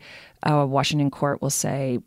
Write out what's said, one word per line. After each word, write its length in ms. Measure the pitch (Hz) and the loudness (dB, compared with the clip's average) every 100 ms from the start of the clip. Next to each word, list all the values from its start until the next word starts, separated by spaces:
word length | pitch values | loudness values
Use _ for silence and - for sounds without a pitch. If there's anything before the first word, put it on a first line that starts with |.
| - - - _ | -10 -20 -20 _
a 200 | - 147 | 0 2
Washington 460 | 139 139 135 151 143 | 2 2 2 2 0
court 320 | - 143 - | 0 -2 -2
will 80 | 139 | -2
say 480 | - 151 139 135 123 | -2 -2 -2 -2 -4